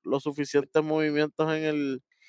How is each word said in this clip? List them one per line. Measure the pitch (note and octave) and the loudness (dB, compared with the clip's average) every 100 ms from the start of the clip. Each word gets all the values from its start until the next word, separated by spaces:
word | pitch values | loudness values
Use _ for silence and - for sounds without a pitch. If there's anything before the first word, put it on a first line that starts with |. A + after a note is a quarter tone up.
los | F2 C#3 | -4 -2
suficientes | D3+ C#3+ C#3+ C#3+ C#3 D#3 | -2 -4 0 0 2 0
movimientos | D#3 D#3 D3+ D3 D3+ - D#3 | 2 0 0 0 0 0 0
en | D#3 | 0
el, | D#3 D3+ C#3 C3 - _ | 0 0 -2 -4 -10 _